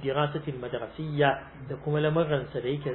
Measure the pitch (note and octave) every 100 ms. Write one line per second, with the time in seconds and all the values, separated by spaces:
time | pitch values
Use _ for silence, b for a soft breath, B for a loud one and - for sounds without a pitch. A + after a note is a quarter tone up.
0 | C3+ C3+ D3 D#3 D3+ B2+ A#2+ A#2+ A2+ -
1 | D#3 C#3+ C#3+ C3 - - B2+ C#3 D3+ D3+
2 | D3+ D#3+ D#3 C#3+ B2 C3 A#2+ C#3+ C#3+